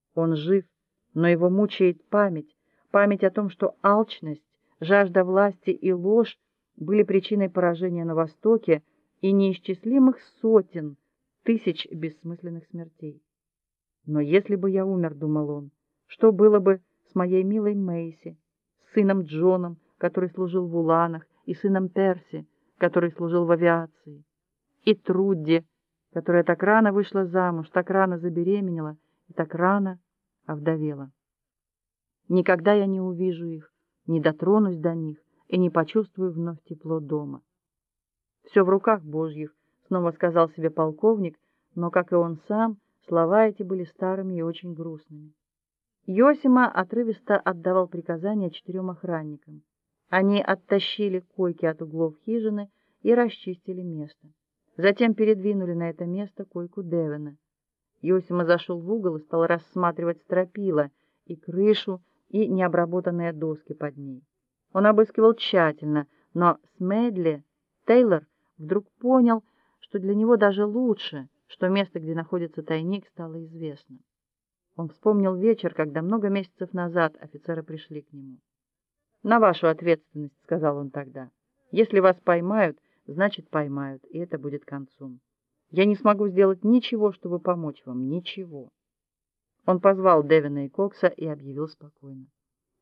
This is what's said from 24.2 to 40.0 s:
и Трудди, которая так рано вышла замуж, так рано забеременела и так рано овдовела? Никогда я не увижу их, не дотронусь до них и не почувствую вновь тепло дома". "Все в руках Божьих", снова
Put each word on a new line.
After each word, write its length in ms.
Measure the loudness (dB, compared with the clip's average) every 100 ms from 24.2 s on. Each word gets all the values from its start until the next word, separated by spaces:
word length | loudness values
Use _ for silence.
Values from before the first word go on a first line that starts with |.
| _ _ _ _ _ _
и 100 | 0
Трудди, 680 | 0 0 0 0 0 0 0 -2 _ _ _ _
которая 320 | -8 0 2
так 180 | 2 2
рано 300 | 4 4 4
вышла 340 | 2 0 -2 -2
замуж, 420 | 0 0 -2 -4
так 200 | -4 0
рано 280 | 0 0 -2
забеременела 800 | -4 -2 -2 -2 -2 -4 -8 -10 _ _ _
и 40 |
так 200 | -8 -6
рано 440 | 0 2 2 0 -6 _ _ _ _ -10
овдовела? 640 | -6 -2 -2 -2 -6 -12 _ _ _ _ _ _ _ _ _ _ _ -2
Никогда 440 | 0 2 2 4
я 140 | 2 2
не 140 | -2
увижу 460 | -4 -4 -4 -4 -8
их, 240 | -10 -14 _ _ _ -4
не 140 | 0
дотронусь 580 | 0 0 2 4 2 0
до 160 | -4
них 240 | -4 -8 -10 _ _ -4
и 100 | 0
не 120 | 2
почувствую 640 | 0 0 -2 -4 -4 -6
вновь 300 | -4 -8 -8
тепло 360 | -16 -14 -6 -6
дома". 420 | -4 -6 -6 -14 _ _ _ _ _ _ _ _ _ _ _
"Все 180 | 2
в 40 | 4
руках 340 | 4 2 0
Божьих", 520 | -2 -6 -6 -6 -12 _ _ _ -4
снова 240 | -2